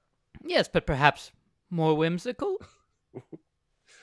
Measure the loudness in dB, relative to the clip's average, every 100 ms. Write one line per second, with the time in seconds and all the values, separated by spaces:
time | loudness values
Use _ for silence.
0 | _ _ _ -16 -2 0 2 0 0 2
1 | 4 2 -4 _ _ _ -8 0 2 4
2 | 2 -2 -6 -6 -4 -4 -8 _ _ _
3 | _ -20 -18 -20 _ _ _ _ _ -20